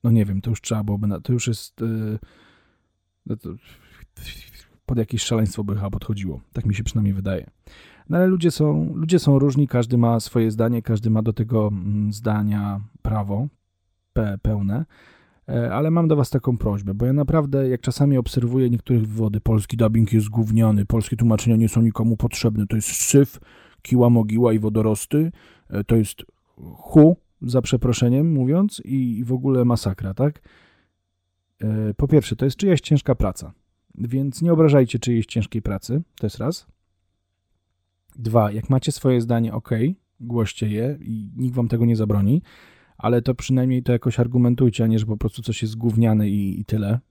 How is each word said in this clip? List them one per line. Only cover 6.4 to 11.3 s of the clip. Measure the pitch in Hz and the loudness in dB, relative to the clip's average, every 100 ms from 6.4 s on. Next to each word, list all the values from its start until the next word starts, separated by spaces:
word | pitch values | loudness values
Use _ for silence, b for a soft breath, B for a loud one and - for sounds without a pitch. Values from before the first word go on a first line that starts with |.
| - | -12
Tak | - 110 | -6 -4
mi | |
się | 101 | -4
przynajmniej | 110 - 101 | -4 -2 -2
wydaje. | 98 95 90 - _ B B B B _ | -2 -4 -6 -8 _ B B B B _
No | 165 | 0
ale | 185 | 2
ludzie | 185 165 | 2 0
są, | - 151 151 160 | 2 0 2 -2
ludzie | - 160 175 | -4 0 2
są | - 139 | 4 4
różni, | 143 135 143 | 4 2 0
każdy | 123 117 123 | 0 0 2
ma | 117 117 | 2 2
swoje | - 123 110 | 0 0 0
zdanie, | 107 117 120 | 0 0 0
każdy | 113 107 113 | -2 -2 2
ma | 110 | 0
do | 110 | 0